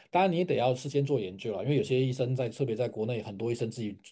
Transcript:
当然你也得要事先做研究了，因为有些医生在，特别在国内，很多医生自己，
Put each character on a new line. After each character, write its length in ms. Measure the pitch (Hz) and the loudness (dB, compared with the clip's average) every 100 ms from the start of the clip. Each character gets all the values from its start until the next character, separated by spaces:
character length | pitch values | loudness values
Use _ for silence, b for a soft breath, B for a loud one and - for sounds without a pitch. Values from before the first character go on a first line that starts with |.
| B | B
当 140 | 175 | 4
然 60 | 190 | 4
你 80 | 165 | 4
也 60 | |
得 120 | 180 113 | 2 2
要 180 | 127 | 2
事 160 | 127 139 | 2 0
先 160 | 143 139 | 0 2
做 140 | 135 | 0
研 180 | 92 95 | -2 -6
究 160 | - | -6
了， 100 | 151 | -4
因 60 | 131 | 0
为 80 | 151 | 2
有 60 | |
些 200 | - 131 | 2 2
医 80 | 131 | 2
生 240 | 123 123 131 | 0 0 0
在， 140 | 120 | -2
特 160 | - 135 | -2 -2
别 100 | 110 | 0
在 140 | 120 | -2
国 160 | 110 110 | -2 -4
内， 160 | 117 | -4
很 160 | 104 98 | -6 -6
多 140 | 117 | -4
医 40 | 120 | -2
生 140 | 110 | -4
自 100 | 113 | -4
己， 180 | 107 104 - | -6 -8 -16